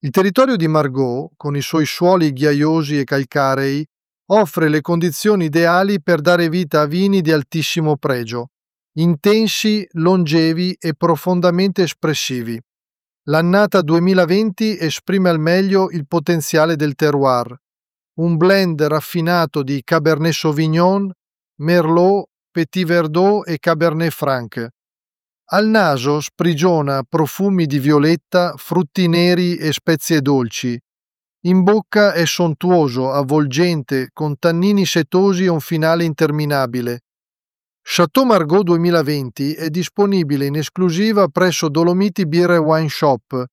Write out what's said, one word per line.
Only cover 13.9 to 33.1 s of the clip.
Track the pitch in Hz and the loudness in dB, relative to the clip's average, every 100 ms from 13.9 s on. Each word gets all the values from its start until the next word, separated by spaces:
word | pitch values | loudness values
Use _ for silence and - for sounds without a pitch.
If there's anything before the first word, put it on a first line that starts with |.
| 165 180 190 170 185 220 185 220 208 | 2 4 2 2 2 0 -2 -4 -2
esprime | 160 - - 190 185 | -4 -6 -4 0 2
al | 165 | 2
meglio | 156 180 196 196 190 | 2 0 2 0 0
il | 170 139 | -4 -4
potenziale | 170 151 170 - 160 156 160 | -4 -2 -2 0 0 2 0
del | 151 | -2
terroir, | 135 151 143 135 127 120 127 _ _ _ _ _ - | 0 0 2 2 0 -2 -12 _ _ _ _ _ -4
un | 165 165 | -2 2
blend | 180 196 185 156 | 2 2 0 0
raffinato | 151 151 - 180 165 175 160 156 | -2 -2 -4 -4 -2 0 0 -4
di | 131 139 | -4 -6
Cabernet | - 165 156 151 165 | -2 0 2 0 0
Sauvignon, | 156 156 147 160 160 175 196 196 180 _ _ _ _ | -2 -2 -2 0 2 2 0 -4 -10 _ _ _ _
Merlot, | 147 175 160 165 180 202 - _ _ | 0 2 2 2 4 2 -2 _ _
Petit | - 165 185 170 | -6 -4 -4 0
Verdot | 175 156 160 190 208 175 | 0 0 0 2 0 -4
e | 160 | -4
Cabernet | - 165 170 156 165 | -2 0 0 0 -4
Franc. | - 139 135 113 - 117 _ _ _ _ _ _ _ _ | -2 -4 -2 -4 -10 -10 _ _ _ _ _ _ _ _
Al | 185 214 | 0 2
naso | 220 180 139 127 147 | 2 2 0 0 -2
sprigiona | 143 _ 175 156 180 165 139 139 | -4 _ -2 0 2 2 0 -4
profumi | 123 165 151 - 196 190 156 | -4 -2 -2 -2 -2 0 0
di | 143 | 0
violetta, | 135 147 151 131 _ 185 175 127 | 2 2 2 0 _ 0 0 -6
frutti | - 165 170 - 175 | -4 -2 -2 -2 0
neri | 165 175 180 180 175 | 2 2 2 0 -2
e | 156 | -4
spezie | 147 - 160 - 160 | -4 -2 -2 0 0
dolci. | 135 139 117 - 127 120 _ _ _ _ _ _ | 2 0 0 -4 -6 -6 _ _ _ _ _ _
In | 175 185 | 0 2
bocca | 185 214 - 214 208 | 4 2 2 2 2
è | 165 165 | 2 -2
sontuoso, | - 175 147 180 180 147 120 131 | 0 -2 -2 2 2 2 0 -2